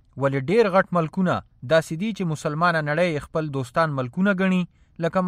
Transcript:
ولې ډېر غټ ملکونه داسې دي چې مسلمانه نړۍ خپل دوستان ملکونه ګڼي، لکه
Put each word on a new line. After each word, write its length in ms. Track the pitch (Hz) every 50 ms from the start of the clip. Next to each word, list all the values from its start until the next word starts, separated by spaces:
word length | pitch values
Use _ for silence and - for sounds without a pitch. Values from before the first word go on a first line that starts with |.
| _ _ - -
ولې 200 | 135 139 135 139 131 131
ډېر 140 | 185 233 226 196 175
غټ 220 | 190 185 - 180 175
ملکونه 360 | 160 151 - 190 185 175 135 98 - _ _ - - 123 156
داسې 220 | 160 156 - 160 160
دي 100 | 196 226 202
چې 140 | - 190 165 156
مسلمانه 480 | - - 165 147 151 170 175 165 160 151 147
نړۍ 380 | 147 160 180 180 156 143 -
خپل 240 | - - 165 156 156 135
دوستان 360 | 139 127 - - 165 165 156 143 135
ملکونه 340 | 127 123 - 180 190 208 196 180
ګڼي، 220 | 190 190 185 185 180 - _ _ _ _ _ -
لکه 220 | 165 165 - 190 180